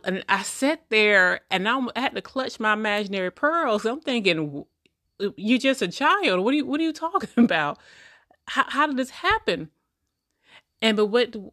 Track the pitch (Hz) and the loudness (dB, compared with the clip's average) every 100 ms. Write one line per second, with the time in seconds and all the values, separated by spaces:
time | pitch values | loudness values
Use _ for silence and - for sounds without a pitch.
0 | - 185 - 196 196 - 269 320 - 214 | -4 -6 -2 -2 -2 -2 0 0 0 2
1 | 208 202 180 180 - 190 196 262 247 - | 4 6 4 2 -2 -2 0 0 -2 -2
2 | 262 - - 262 262 - 220 214 220 208 | -4 -4 -8 -6 -6 -2 0 0 0 -2
3 | 202 196 180 - 294 339 294 208 220 226 | -2 -4 -4 0 0 0 0 0 0 -4
4 | - 240 190 160 151 143 - _ _ _ | -2 0 2 0 -2 -8 -14 _ _ _
5 | _ - 196 - 208 247 269 262 185 - | _ -6 -6 -4 0 2 2 0 -2 0
6 | 285 392 330 185 202 294 254 294 320 311 | 2 2 2 2 2 0 0 -2 -2 -4
7 | 330 381 - - 240 165 147 - - - | -4 -4 -2 4 4 4 -2 -6 -14 -20
8 | - - _ _ - 262 - 254 302 262 | -20 -20 _ _ -8 -2 -2 0 0 0
9 | 254 - 359 440 427 175 156 _ _ _ | -4 -4 0 0 0 -4 -6 _ _ _
10 | _ _ _ _ _ - _ - 226 208 | _ _ _ _ _ -20 _ -2 0 2
11 | 214 233 240 226 190 | 2 2 0 -4 -16